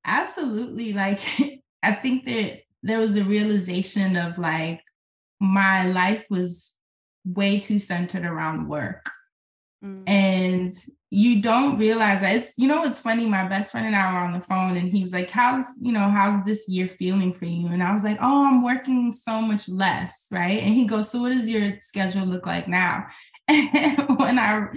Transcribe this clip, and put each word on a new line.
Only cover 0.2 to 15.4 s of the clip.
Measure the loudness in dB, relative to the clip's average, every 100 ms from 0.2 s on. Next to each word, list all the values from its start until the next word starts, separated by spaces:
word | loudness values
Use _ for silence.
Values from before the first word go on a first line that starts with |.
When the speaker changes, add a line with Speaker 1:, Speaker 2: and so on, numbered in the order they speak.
| -2 -6 -4 -4 -6 -6 -6
Speaker 1:
Like, | -2 -2 -2 -4 -2 -2
<laughs> | -2 _ _
I | -2
think | 0 -2 -2 -2
that | -2 -4 -6 _ _
there | -4 0
was | 2 2
a |
realization | 2 2 2 0 0 -4 -2 0 0 0
of, | -2 -4
like, | -2 -2 -4 -8 _ _ _ _ _ _
my | 2 4 4 4 2
life | 2 2 0 -2
was | -4 -2 -6 -16 _ _ _ _ _
way | -8 -2 0 0
too | 0 -2
centered | 0 -4 -4 -4
around | -4 -4 -4 -4 -6
work. | -6 -6 -8 -14 -16 _ _ _ _ _ _
Speaker 2:
Mm. | -14 -10 0
Speaker 1:
And | 2 4 2 0 0 -4 -8 -20 _ _
you | 2 4 4
don't | 4 2 2 2
realize | 2 4 2 2
that. | 2 0
It's, | -2 0
you | 2
know, | 2
what's | 0 -4
funny? | -2 0 0
My | 0 0
best | -2 -4
friend | -4 -2
and | 0
I | 0
were | 0
on | -2
the | -4
phone | -4 -2 0 -2
and | 0
he | 0
was | -2
like, | -4 -2
"How's, | 2